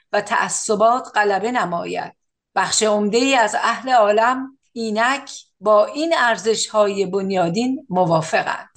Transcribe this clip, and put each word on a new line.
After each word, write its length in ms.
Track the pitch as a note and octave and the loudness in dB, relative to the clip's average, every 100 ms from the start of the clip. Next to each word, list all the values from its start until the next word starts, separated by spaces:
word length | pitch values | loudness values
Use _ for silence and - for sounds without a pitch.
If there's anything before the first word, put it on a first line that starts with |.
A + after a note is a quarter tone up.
| _ | _
و 80 | F3+ | -4
تعصبات 880 | - G3 F#3 - - G3+ A3+ B3 - | -2 -2 -2 -4 -2 2 2 2 -2
غلبه 380 | G#3 G#3 F#3+ A3 | 0 0 0 -2
نماید. 600 | B3 F3 F3 F3 D#3 - - _ _ _ | -2 -2 -4 -6 -8 -10 -14 _ _ _
بخش 280 | - F3+ - | -4 -2 0
عمده‌ای 520 | G#3+ G#3 G#3 A#3 C4+ | 0 0 0 0 2
از 200 | C4+ G#3+ | 2 2
اهل 360 | - A3 A#3 C4 | 0 -2 -4 0
عالم 680 | B3 G#3 G#3+ A#3 C4 C4+ - _ | 4 4 4 2 0 -6 -14 _
اینک 580 | A#3 A3+ G#3 A#3+ C#4 - - - _ | -8 -4 0 0 -2 -8 -18 -20 _
با 260 | G3 D#4 G#3+ | 4 4 4
این 280 | C#4+ E4 D#4 | -2 -2 2
ارزش‌های 880 | A#3+ G3+ G#3+ G#3 - G#3+ G3+ G3 F3+ | 2 2 0 -2 0 0 0 0 -2
بنیادین 800 | G3 F#3+ F#3 E3+ G3+ B3+ C4+ - | -2 -2 0 0 0 -2 -4 -4
موافقند. 800 | F#3 F3 D#3+ - G3 - - - | 0 2 0 0 -2 -2 -6 -10